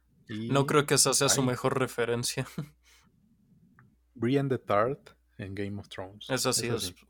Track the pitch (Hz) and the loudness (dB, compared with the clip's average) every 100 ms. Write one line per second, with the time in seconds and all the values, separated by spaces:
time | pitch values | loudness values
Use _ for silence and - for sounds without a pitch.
0 | _ _ - 107 117 139 139 147 147 139 | _ _ -12 -10 0 2 4 2 4 4
1 | 139 127 139 139 127 123 131 131 127 - | 4 4 2 2 2 0 -2 0 -2 -2
2 | 117 120 117 - 127 - 143 _ _ _ | -2 -2 -2 -6 -8 -10 -12 _ _ _
3 | _ _ _ _ _ _ _ _ - _ | _ _ _ _ _ _ _ _ -20 _
4 | _ 123 113 139 139 123 - 101 120 147 | _ -4 0 2 2 -2 2 2 2 -2
5 | - _ _ - 101 98 101 101 - - | -12 _ _ -14 -12 -8 -8 -8 -12 -12
6 | 92 104 - 127 127 117 117 113 95 - | -14 -14 -4 -2 0 0 0 -2 -4 -10